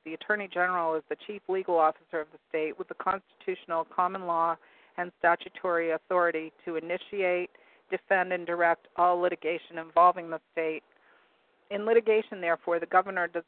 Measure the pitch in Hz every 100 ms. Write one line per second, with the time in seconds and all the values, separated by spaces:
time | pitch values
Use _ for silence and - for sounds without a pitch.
0 | 156 160 - 208 190 175 180 180 165 160
1 | - 151 - 202 - 190 185 170 156 -
2 | _ 165 151 - _ 156 156 - 185 -
3 | 185 196 - _ - 180 - 165 - -
4 | 180 190 175 165 165 165 _ _ _ -
5 | 175 - 170 175 185 - 185 170 165 160
6 | - 180 170 160 160 - 175 160 165 180
7 | - 202 180 180 180 _ _ _ - 185
8 | - 190 180 180 170 170 170 165 _ -
9 | 175 175 180 170 156 170 - 170 160 170
10 | 180 180 165 160 _ 165 160 156 - _
11 | _ _ _ _ _ _ - 202 214 233
12 | 220 220 - 196 170 165 - 170 170 185
13 | 190 185 170 170